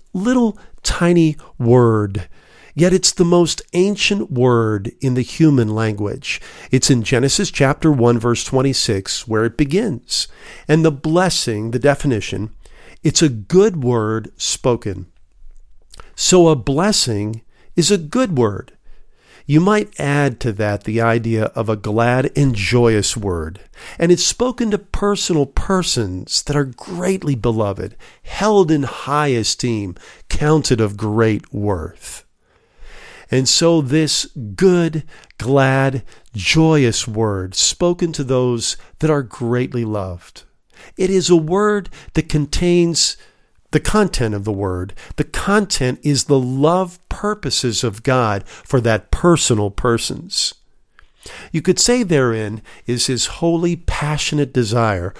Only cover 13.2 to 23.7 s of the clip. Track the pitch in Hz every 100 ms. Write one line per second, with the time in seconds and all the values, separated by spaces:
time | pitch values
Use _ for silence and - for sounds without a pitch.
13.2 | 160 117 95 180 214 175 123 120 107 110
14.2 | 107 - - - 135 117 107 90 90 _
15.2 | - _ - - - - - - - -
16.2 | - 185 170 151 110 135 196 214 - 104
17.2 | 104 110 - _ - - 156 202 147 240
18.2 | 254 143 113 98 - _ - - - -
19.2 | _ - - 147 180 208 208 - 143 143
20.2 | 143 113 120 101 104 101 - 110 117 117
21.2 | 113 113 107 - 107 110 104 107 117 127
22.2 | 135 - 139 110 95 123 120 110 101 -
23.2 | 101 87 78 - -